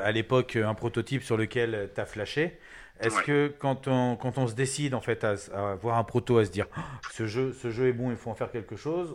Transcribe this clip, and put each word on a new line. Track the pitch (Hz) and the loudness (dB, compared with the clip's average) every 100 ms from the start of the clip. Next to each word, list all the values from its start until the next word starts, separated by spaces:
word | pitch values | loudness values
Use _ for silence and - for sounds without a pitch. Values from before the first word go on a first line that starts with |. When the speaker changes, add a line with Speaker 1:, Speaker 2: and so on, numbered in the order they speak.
Speaker 1:
à | 98 | 2
l'époque, | 110 110 127 120 117 | 2 4 2 4 0
euh, | 107 | 0
un | |
prototype | 107 117 120 113 135 | 0 -2 -2 -2 -4
sur | - 110 | 0 0
lequel, | 110 123 117 | 2 0 0
euh, | 107 98 | 0 -4
t'as | - 101 | -4 -6
flashé. | 107 101 - 170 - - - - - | -6 -4 0 -2 -4 -18 -20 -20 -2
Est-ce | 113 | 0
Speaker 2:
Ouais. | - | 2
Speaker 1:
que | - 147 143 143 | 4 4 4 0
quand | 139 131 135 | -2 0 2
on, | 127 123 117 | 2 2 0
quand | 127 127 | -2 0
on | 123 | 0
se | |
décide, | 110 131 139 147 | 2 0 0 0
en | 123 | 0
fait, | - 113 | 0 0
à, | 110 101 - | 0 0 -4
à | 98 101 98 | -4 -2 -2
voir | 113 117 | 2 2
un | |
proto, | 113 123 113 117 | 2 0 4 6
à | |
se | 104 | 6
dire, « | 95 98 - | 0 -4 -6
Oh, | 170 123 - | -10 -12 -12
ce | - 110 | -6 -4
jeu, | 110 131 | -2 -2
ce | 120 120 | -4 -6
jeu | 110 127 | 2 2
est | |
bon, | 120 123 | 2 -2
il | 113 | -2
faut | 117 | -6
en | |
faire | 107 117 | -6 -4
quelque | 120 101 | -4 -8
chose », | 107 147 170 170 | -8 -4 -2 -4